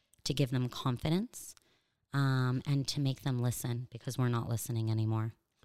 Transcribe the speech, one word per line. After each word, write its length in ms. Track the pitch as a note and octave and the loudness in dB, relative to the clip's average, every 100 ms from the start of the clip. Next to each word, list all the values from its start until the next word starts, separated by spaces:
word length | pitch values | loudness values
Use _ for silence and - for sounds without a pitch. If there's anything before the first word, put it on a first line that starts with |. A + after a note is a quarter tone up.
| _ _ | _ _
to 100 | - | -4
give 160 | C3+ C#3 | 2 2
them 200 | B2+ B2 | 2 0
confidence, 840 | - C3+ A#2+ D#3 E3+ A#3 - - - _ _ _ _ _ | -2 -2 -2 0 0 0 -8 -16 -18 _ _ _ _ _
um, 480 | C#3 C#3 C3 B2+ B2+ - | 0 2 2 2 0 0
and 220 | C#3 C3 | 0 0
to 120 | - | 0
make 220 | C#3 C3 | 0 0
them 180 | C#3+ B2 | -2 0
listen, 480 | A#2+ A#2 B2 A#2+ B2 | 0 0 -2 -4 -6
because 260 | A#2 - B2 | -10 -6 0
we're 100 | B2 | 2
not 200 | A#2 A#2+ | 2 0
listening 400 | A2+ - A#2 A2 | -2 -2 0 2
anymore. 440 | A2 A2 A2 A2 - _ _ | 2 2 2 -2 -6 _ _